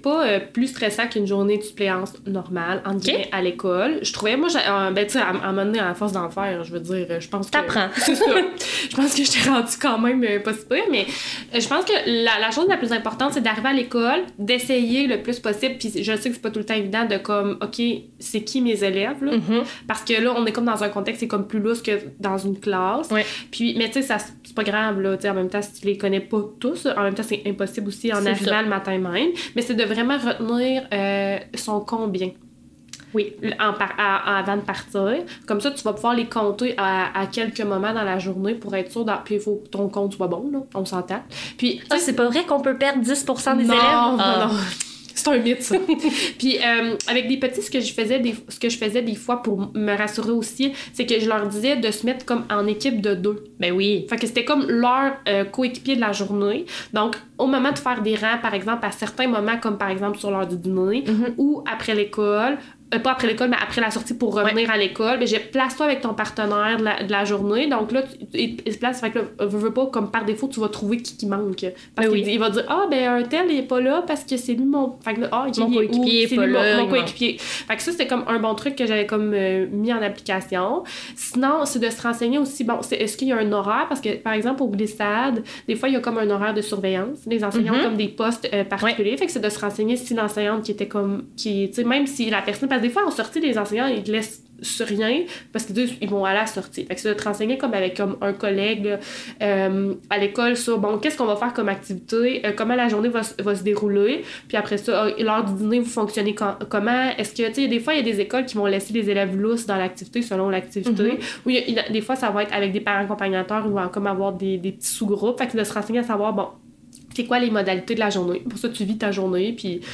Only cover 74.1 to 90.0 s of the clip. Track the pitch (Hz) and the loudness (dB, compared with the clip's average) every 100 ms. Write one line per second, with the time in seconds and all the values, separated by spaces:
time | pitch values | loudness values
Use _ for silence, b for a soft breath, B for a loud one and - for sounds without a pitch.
74.1 | 294 - 254 247 233 269 285 254 247 - | -4 -2 -4 0 0 2 2 0 -2 -4
75.1 | 220 233 233 269 220 226 240 214 240 247 | -2 0 0 0 0 2 4 4 2 4
76.1 | 226 233 247 190 202 208 226 202 180 - | 4 4 4 4 4 4 4 4 2 0
77.1 | - 240 233 - - - 220 - 339 254 | 0 -2 -2 -6 -6 -4 -4 -2 -2 0
78.1 | 247 - 240 330 320 285 277 233 214 208 | 0 0 0 0 -2 -2 -2 0 0 0
79.1 | 214 214 208 190 190 185 202 220 233 208 | 0 2 2 2 2 0 0 0 0 -2
80.1 | 196 - 190 185 185 190 302 349 B B | -4 -4 -4 -2 -2 0 -2 -6 B B
81.1 | - - 240 269 311 285 254 233 233 233 | -10 -4 2 4 4 2 0 0 -2 -4
82.1 | 233 233 277 277 - 233 240 - - 214 | 0 2 2 0 -2 -2 -2 -2 -2 -2
83.1 | - 262 233 214 202 196 226 311 277 220 | -2 0 2 2 0 0 0 0 -2 -2
84.1 | - 226 220 233 277 247 202 214 - 208 | -2 -2 0 0 0 0 0 -2 -2 0
85.1 | 214 269 226 B B - 226 262 262 247 | 0 0 -2 B B -4 0 2 0 0
86.1 | 226 214 202 208 214 208 196 190 185 208 | 0 2 2 0 0 -2 -2 0 0 -2
87.1 | 302 226 233 208 220 220 240 359 214 208 | -6 -2 0 2 2 2 2 2 2 0
88.1 | - 226 233 - 202 196 196 214 226 208 | 0 0 0 -2 -2 0 0 0 2 2
89.1 | 240 359 262 208 208 202 202 214 247 | 0 0 0 -2 -2 -4 0 0 0